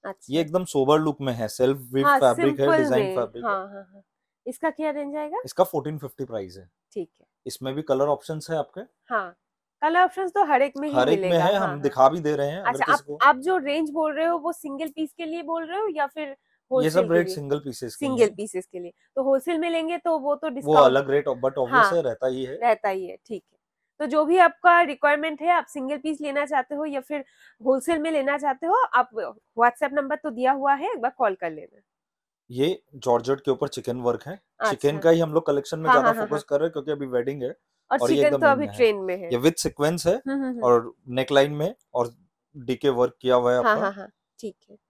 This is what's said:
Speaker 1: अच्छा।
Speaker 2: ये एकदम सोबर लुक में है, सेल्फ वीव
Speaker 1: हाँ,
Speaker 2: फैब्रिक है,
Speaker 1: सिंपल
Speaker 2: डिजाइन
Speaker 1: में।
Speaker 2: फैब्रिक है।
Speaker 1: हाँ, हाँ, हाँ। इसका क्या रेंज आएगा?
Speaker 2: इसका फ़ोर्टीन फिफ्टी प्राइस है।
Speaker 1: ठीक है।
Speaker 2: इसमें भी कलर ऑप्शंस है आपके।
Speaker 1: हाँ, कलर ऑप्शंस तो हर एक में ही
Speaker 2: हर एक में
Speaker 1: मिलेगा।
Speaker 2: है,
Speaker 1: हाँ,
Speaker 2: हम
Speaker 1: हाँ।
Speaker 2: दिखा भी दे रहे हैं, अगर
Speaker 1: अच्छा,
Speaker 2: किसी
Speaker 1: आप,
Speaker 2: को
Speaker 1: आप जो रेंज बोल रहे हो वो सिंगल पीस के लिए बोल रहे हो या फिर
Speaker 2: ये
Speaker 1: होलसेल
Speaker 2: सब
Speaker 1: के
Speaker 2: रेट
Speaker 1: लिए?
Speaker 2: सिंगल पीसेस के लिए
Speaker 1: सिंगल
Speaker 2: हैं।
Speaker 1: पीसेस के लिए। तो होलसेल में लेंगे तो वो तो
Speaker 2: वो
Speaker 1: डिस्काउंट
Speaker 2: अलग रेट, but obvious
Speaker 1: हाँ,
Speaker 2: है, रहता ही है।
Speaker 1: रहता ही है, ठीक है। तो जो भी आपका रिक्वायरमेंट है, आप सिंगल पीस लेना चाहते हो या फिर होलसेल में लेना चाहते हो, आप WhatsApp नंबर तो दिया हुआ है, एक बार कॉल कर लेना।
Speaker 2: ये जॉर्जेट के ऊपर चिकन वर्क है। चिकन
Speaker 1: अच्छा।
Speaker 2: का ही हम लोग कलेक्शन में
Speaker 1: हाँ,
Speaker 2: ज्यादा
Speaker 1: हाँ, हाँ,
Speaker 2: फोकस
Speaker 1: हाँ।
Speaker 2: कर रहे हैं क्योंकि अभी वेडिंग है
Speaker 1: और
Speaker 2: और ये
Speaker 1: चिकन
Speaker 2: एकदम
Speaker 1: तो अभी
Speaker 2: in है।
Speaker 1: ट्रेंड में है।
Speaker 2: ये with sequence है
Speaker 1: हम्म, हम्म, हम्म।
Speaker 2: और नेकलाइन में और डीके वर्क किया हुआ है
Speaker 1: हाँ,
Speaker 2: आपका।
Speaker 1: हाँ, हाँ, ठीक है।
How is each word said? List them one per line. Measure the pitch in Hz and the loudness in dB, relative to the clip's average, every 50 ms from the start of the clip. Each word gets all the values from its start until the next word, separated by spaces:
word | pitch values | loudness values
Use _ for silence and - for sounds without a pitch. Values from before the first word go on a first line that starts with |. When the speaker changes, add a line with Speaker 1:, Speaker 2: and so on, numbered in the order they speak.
| _ | _
Speaker 1:
अच्छा। | - 190 _ - - 131 | -14 -14 _ -10 -4 -2
Speaker 2:
ये | 160 | -2
एकदम | 165 151 160 185 185 | -2 0 -2 -4 -4
सोबर | - - 143 135 131 151 156 | 0 0 0 4 4 4 4
लुक | 156 156 143 - | 4 0 -2 -2
में | 139 135 120 | -4 -4 -4
है, | 117 117 | -4 -6
सेल्फ | 107 - - 127 131 135 139 127 120 127 | -6 0 2 2 2 2 0 -6 -4 -2
वीव | 135 139 | 2 4
Speaker 1:
हाँ, | 285 285 262 | 4 4 6
Speaker 2:
फैब्रिक | 143 127 117 120 - 143 294 277 | 6 4 4 4 2 0 2 2
है, | 139 | 2
Speaker 1:
सिंपल | - - | 4 4
Speaker 2:
डिजाइन | 311 302 294 247 233 202 | 4 4 2 2 0 0
Speaker 1:
में। | 190 185 | 0 -2
Speaker 2:
फैब्रिक | - 120 - _ 117 240 | -4 -4 -4 _ -8 -4
है। | 226 | -4
Speaker 1:
हाँ, | 202 190 185 | -4 -4 -6
हाँ, | 196 202 196 196 180 190 | -10 -14 -18 -18 _ _
हाँ। | 196 196 _ _ _ _ _ _ _ _ | -20 _ _ _ _ _ _ _ _ _
इसका | 240 254 - - 320 | -14 -10 -4 -4 -4
क्या | 302 - 311 311 | -4 -2 -6 -4
रेंज | 285 294 285 285 285 | -4 -4 -8 -8 -8
आएगा? | 302 302 302 320 453 508 | -8 -8 -6 -8 -8 -10
Speaker 2:
इसका | - - - - | -8 0 0 0
फ़ोर्टीन | - - 151 123 147 156 | 0 0 -6 -6 -6 -8
फिफ्टी | 151 143 135 - - 139 | -8 -10 -14 -10 -10 -10
प्राइस | 120 113 107 98 92 90 | -8 -8 -10 -10 -10 -16
है। | 98 92 87 _ _ _ _ _ | -20 -20 _ _ _ _ _ _
Speaker 1:
ठीक | 214 170 _ _ _ | -12 -12 _ _ _
है। | _ _ _ _ _ | _ _ _ _ _
Speaker 2:
इसमें | 131 - - 131 135 135 | -14 -12 -10 -8 -8 -8
भी | 160 | -8
कलर | 156 - 135 131 139 | -2 -2 0 0 2
ऑप्शंस | 147 143 143 - - 160 156 - - | 0 0 -2 -4 -10 -10 -10 -8 -6
है | 165 | -6
आपके। | 156 143 _ _ 180 | -6 -6 _ _ -16
Speaker 1:
हाँ, | 226 _ _ _ _ _ 247 214 190 175 175 _ _ _ _ _ _ _ _ _ | -16 _ _ _ _ _ -4 -4 -4 -6 -14 _ _ _ _ _ _ _ _ _
कलर | - 311 330 359 | -2 0 4 4
ऑप्शंस | 370 359 - 381 381 359 | 2 2 2 -4 -6 -2
तो | - 403 381 | 0 0 2
हर | - 294 247 | 4 4 2
एक | 269 285 - | 2 0 -2
में | 269 285 302 | -6 -6 -2
ही | 285 | 2
Speaker 2:
हर | 247 254 - | 2 4 4
एक | 165 190 | 2 2
में | 190 | 2
Speaker 1:
मिलेगा। | 180 175 165 175 | 2 2 4 4
Speaker 2:
है, | 180 202 | 4 2
Speaker 1:
हाँ, | 196 | 2
Speaker 2:
हम | 190 | 0
Speaker 1:
हाँ। | 190 180 143 | -2 -4 -2
Speaker 2:
दिखा | 143 139 - - 131 135 | -2 -2 4 6 6 6
भी | 160 180 | 6 2
दे | 156 151 151 | -2 -2 -2
रहे | 143 143 | 0 -2
हैं, | 143 151 185 | -4 -4 -4
अगर | 202 220 | -4 -4
Speaker 1:
अच्छा, | 247 135 - | -2 -2 2
Speaker 2:
किसी | 214 262 | 2 2
Speaker 1:
आप, | 277 | 0
Speaker 2:
को | - - 147 151 233 | 0 -6 -2 4 4
Speaker 1:
आप | 277 294 | 4 4
जो | 262 269 349 381 | 4 0 -2 -2
रेंज | 370 269 285 285 320 320 294 | -2 -2 -2 -2 -2 -4 -4
बोल | 285 330 311 311 294 | -2 -2 -2 -2 -2
रहे | 294 320 | -2 -2
हो | 339 339 | -2 -2
वो | 330 285 339 330 | -2 -4 -6 -8
सिंगल | - - 294 277 277 320 | -8 -10 -12 -8 -8 -8
पीस | 311 277 320 320 294 _ | -10 -6 -8 -8 -8 _
के | - 339 | -12 -10
लिए | 311 320 339 320 | -10 -8 -10 -8
बोल | 285 330 330 330 | -6 -6 -6 -6
रहे | 311 349 392 | -6 -6 -6
हो | 440 | -4
या | 427 320 302 285 | -4 -2 -4 -4
फिर | 277 _ 311 302 | -4 _ -10 -10
Speaker 2:
ये | 277 269 _ _ _ _ _ _ _ | -10 -12 _ _ _ _ _ _ _
Speaker 1:
होलसेल | 254 262 - 156 | 0 0 0 2
Speaker 2:
सब | 151 185 180 | 2 2 2
Speaker 1:
के | 165 165 | 4 2
Speaker 2:
रेट | 175 175 | 2 2
Speaker 1:
लिए? | 185 185 | 0 -4
Speaker 2:
सिंगल | 151 143 139 143 147 | -8 -4 -4 -4 -4
पीसेस | 143 139 120 - 131 117 - | -4 -8 -10 -8 -10 -12 -8
के | - 285 | -6 -4
लिए | 269 | -4
Speaker 1:
सिंगल | 262 233 233 | 2 2 2
Speaker 2:
हैं। | 208 - | 2 2
Speaker 1:
पीसेस | 190 208 220 - 185 185 | -6 -12 -8 -8 -10 -10
के | _ - 185 | _ -14 -14
लिए। | 180 175 _ _ _ _ _ | -14 -14 _ _ _ _ _
तो | 269 262 | -2 0
होलसेल | 269 269 269 262 339 349 311 | 2 2 0 0 -2 -4 -2
में | 330 339 | -2 -2
लेंगे | 330 330 320 320 349 | -2 -2 -4 -4 -6
तो | 339 _ 349 320 302 | -4 _ -2 -2 -2
वो | 262 285 285 | -2 -4 -4
तो | 285 - | -4 -4
Speaker 2:
वो | 311 254 | -8 -8
Speaker 1:
डिस्काउंट | 269 151 143 151 151 | -6 -2 2 6 6
Speaker 2:
अलग | 143 131 127 135 139 135 | 6 6 6 4 0 2
रेट, | 139 147 143 | 0 0 0
but | 147 127 120 | -2 -4 -2
obvious | 127 135 131 - 127 120 | -4 -4 -2 -2 -4 2
Speaker 1:
हाँ, | 269 254 220 196 | 4 4 4 4
Speaker 2:
है, | 175 170 | 4 0
रहता | 151 127 113 - 131 | -2 -2 -4 -2 -4
ही | 131 127 131 131 | -4 -4 -4 -6
है। | 127 139 | -8 -8
Speaker 1:
रहता | - - 240 220 220 - 202 | -2 0 0 0 0 -2 -4
ही | 190 190 185 | -4 -4 -8
है, | 175 190 - _ | -10 -14 -18 _
ठीक | _ 233 180 _ _ | _ -12 -12 _ _
है। | _ _ _ _ _ _ _ _ _ _ | _ _ _ _ _ _ _ _ _ _
तो | 294 | -6
जो | 254 262 302 311 | -2 0 0 2
भी | 294 349 | 4 6
आपका | 370 349 339 349 _ - 349 349 349 | 6 6 4 4 _ 4 6 6 6
रिक्वायरमेंट | 339 320 294 - - 285 294 294 294 320 302 277 | 4 2 -2 0 2 2 2 2 -2 -6 -6 -4
है, | 302 339 | 0 0
आप | 349 339 - | 0 0 0
सिंगल | - - 294 262 262 294 | -4 -10 -10 -6 -6 -8
पीस | 285 269 311 311 - | -6 -4 -6 -6 -6
लेना | 294 294 269 285 294 | -6 -6 -4 -4 -4
चाहते | 277 302 269 254 _ 294 | -2 -2 -4 -2 _ -6
हो | 285 311 | -8 -6
या | 311 277 269 | -6 -6 -8
फिर | 254 _ 302 294 262 _ _ _ _ _ _ _ 220 | -8 _ -8 -8 -8 _ _ _ _ _ _ _ 0
होलसेल | 262 262 269 - - 339 311 | 0 0 0 2 -2 -2 -2
में | 294 330 | 0 -2
लेना | 320 294 262 277 285 | -2 -2 -2 -2 -2
चाहते | 277 277 285 262 262 - | -2 -2 -4 -4 -2 -2
हो, | 330 392 | 0 2
आप | 494 508 - - 247 247 - 220 220 185 127 110 _ _ _ _ 226 | 2 2 2 2 0 0 0 -4 -8 -8 -8 -10 _ _ _ _ 2
WhatsApp | 233 240 240 - 294 269 269 | 2 2 2 0 -4 -2 -2
नंबर | 294 277 269 294 | -2 -2 -2 -6
तो | 302 - 311 | -6 -6 -8
दिया | 233 233 254 254 | -6 -2 0 0
हुआ | 269 277 262 277 277 | 0 0 0 0 0
है, | 269 302 415 | 0 -2 -4
एक | 480 302 | -4 -4
बार | 226 254 254 | -4 -6 -2
कॉल | _ 254 208 190 | _ -2 -2 -2
कर | - 180 165 | -2 -8 -10
लेना। | 160 156 175 - _ 208 _ _ _ _ _ _ _ _ _ _ _ _ _ _ | -10 -10 -16 -20 _ _ _ _ _ _ _ _ _ _ _ _ _ _ _ _
Speaker 2:
ये | 120 123 139 165 185 - _ _ _ | -2 0 0 0 0 -4 _ _ _
जॉर्जेट | 131 - 127 120 120 117 123 139 135 | -6 0 2 2 2 2 0 -2 -2
के | _ 143 | _ -2
ऊपर | 131 120 151 | 0 0 -2
चिकन | 139 - - 117 - 123 127 | -6 -6 -8 -6 -6 -6 -2
वर्क | 120 120 117 110 - | -2 -2 -2 -2 -6
है। | 143 185 | -12 -14
चिकन | 202 _ _ _ _ 220 220 196 - - 143 | -14 _ _ _ _ -2 -2 -2 0 0 0
Speaker 1:
अच्छा। | 151 156 | 0 4
Speaker 2:
का | 143 165 | 4 4
ही | 165 165 | 6 6
हम | 165 156 151 | 4 2 0
लोग | 160 160 | -2 0
कलेक्शन | - 143 143 139 - - 156 | 2 0 0 0 -4 -8 -4
में | 160 | 4
Speaker 1:
हाँ, | 262 247 | 4 6
Speaker 2:
ज्यादा | 240 247 | 6 6
Speaker 1:
हाँ, | 233 226 | 4 2
हाँ, | 226 214 | 0 -2
Speaker 2:
फोकस | 208 147 147 | -4 -4 -6
Speaker 1:
हाँ। | - _ | -4 _
Speaker 2:
कर | 143 143 | -2 0
रहे | 156 | 0
हैं | 170 160 | -2 -4
क्योंकि | 151 135 147 | -6 -6 -6
अभी | 151 143 143 | -6 -6 -6
वेडिंग | 131 127 123 120 131 139 147 123 | -2 -2 -2 -2 -2 -4 -4 -6
है | 131 165 _ _ _ _ _ _ _ | -8 -8 _ _ _ _ _ _ _
Speaker 1:
और | 247 277 | -2 0
Speaker 2:
और | 240 - | 2 2
ये | - | 4
Speaker 1:
चिकन | - 285 | 4 4
Speaker 2:
एकदम | 294 285 277 | 4 4 4
Speaker 1:
तो | - | 4
अभी | 294 277 262 123 | 4 4 4 0
Speaker 2:
in | 104 | -6
है। | 101 | 0
Speaker 1:
ट्रेंड | - 240 220 208 202 | 2 2 2 2 0
में | 190 185 180 | -4 -6 -6
है। | 190 185 170 123 | -6 -4 -4 -4
Speaker 2:
ये | 120 | 2
with | 127 160 165 - - | 2 2 0 0 -6
sequence | 160 - - 143 151 175 170 - | -6 -4 0 -2 0 0 0 0
है | 170 190 | 0 0
Speaker 1:
हम्म, | 254 - 269 | 0 -2 -6
हम्म, | 269 277 269 | -6 -4 -4
हम्म। | 262 247 240 220 | -6 -6 0 2
Speaker 2:
और | 123 120 117 117 120 - _ _ | 4 4 4 2 -2 -16 _ _
नेकलाइन | 127 123 131 131 - 147 139 139 143 | -6 -4 -4 -2 2 4 4 4 4
में | 147 147 151 185 247 _ _ _ _ | 2 -4 -4 -4 -6 _ _ _ _
और | 123 120 120 - _ _ _ _ _ _ _ _ | -2 -2 -2 -4 _ _ _ _ _ _ _ _
डीके | 147 123 117 127 120 - 139 | -14 -6 -6 -6 0 2 0
वर्क | 131 120 123 120 - _ | 2 4 2 0 0 _
किया | - 127 127 | 0 2 2
हुआ | 123 123 120 123 | 4 4 4 2
है | 123 - | 4 4
Speaker 1:
हाँ, | 233 | 2
Speaker 2:
आपका। | 214 - 214 | 2 2 0
Speaker 1:
हाँ, | 196 202 | -4 -6
हाँ, | 202 - 208 _ _ _ _ _ _ | -8 -18 -20 _ _ _ _ _ _
ठीक | - 208 185 _ _ _ | -14 -14 -14 _ _ _
है। | 202 214 _ | -20 _ _